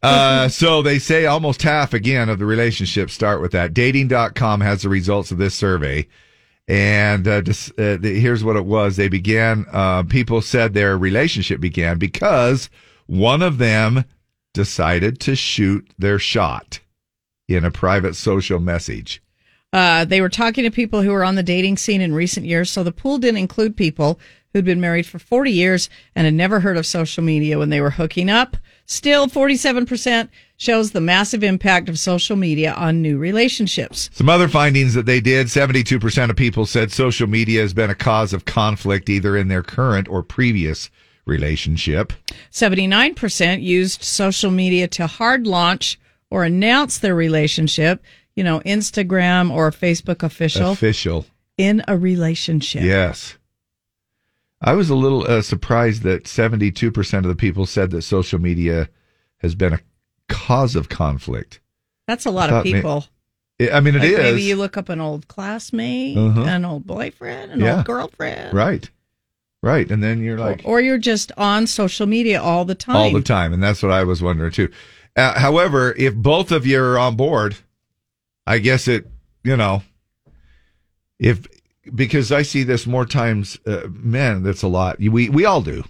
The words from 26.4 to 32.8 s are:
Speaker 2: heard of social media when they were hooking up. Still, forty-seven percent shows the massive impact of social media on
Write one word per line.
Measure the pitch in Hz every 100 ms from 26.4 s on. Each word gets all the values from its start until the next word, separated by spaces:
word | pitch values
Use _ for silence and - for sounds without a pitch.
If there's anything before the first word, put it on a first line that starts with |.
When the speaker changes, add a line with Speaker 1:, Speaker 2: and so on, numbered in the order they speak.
| 180 208
Speaker 2:
heard | 190 175
of | 160
social | 180 160 -
media | 165 156 151 151
when | 151
they | 147
were | 143
hooking | 139 160 - 180
up. | 214 254 - - _ _
Still, | - 285 285 277
forty-seven | 285 269 269 294 254 247
percent | 247 - 233 226 _ _ _
shows | - 226 220
the | 196
massive | 165 180 202 233
impact | 202 185 208 185 170
of | 165
social | - 180 - 202
media | 185 151 156
on | -